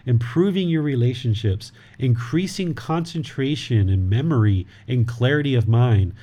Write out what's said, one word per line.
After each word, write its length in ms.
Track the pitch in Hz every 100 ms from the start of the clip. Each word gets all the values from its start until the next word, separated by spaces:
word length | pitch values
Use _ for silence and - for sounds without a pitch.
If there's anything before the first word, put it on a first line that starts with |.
| -
improving 640 | 117 120 165 196 190 175
your 100 | 160
relationships, 880 | 147 131 120 113 120 104 107 92 - - - -
increasing 760 | 131 120 120 160 185 - 180
concentration 1160 | 151 - 165 170 165 - - 135 147 - 113 95
and 180 | 95 92
memory 580 | 110 160 135 107 95 90 - -
and 200 | 123 117
clarity 480 | - 123 147 143
of 140 | 123 107
mind. 460 | 117 123 104 90 -